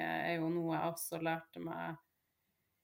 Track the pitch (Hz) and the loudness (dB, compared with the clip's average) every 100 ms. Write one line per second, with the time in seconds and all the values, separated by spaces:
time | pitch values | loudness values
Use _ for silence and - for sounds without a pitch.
0 | 160 165 160 170 160 170 165 156 165 165 | 0 2 2 2 2 2 2 2 0 -2
1 | - 165 165 165 - 170 165 170 170 156 | -4 -2 0 0 -4 -8 -6 -4 -6 -8
2 | _ _ _ _ _ _ _ _ | _ _ _ _ _ _ _ _